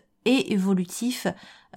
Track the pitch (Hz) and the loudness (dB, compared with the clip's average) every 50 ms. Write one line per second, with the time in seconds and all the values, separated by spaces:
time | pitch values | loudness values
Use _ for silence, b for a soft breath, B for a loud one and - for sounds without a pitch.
0 | - _ _ _ _ 220 254 269 - - 214 196 185 196 196 185 180 180 - - | -12 _ _ _ _ 2 4 4 2 2 0 0 2 2 0 0 0 -4 -6 -6
1 | 226 240 247 - - - - B B B B B B B - | -4 -4 -4 -2 -4 -4 -6 B B B B B B B -2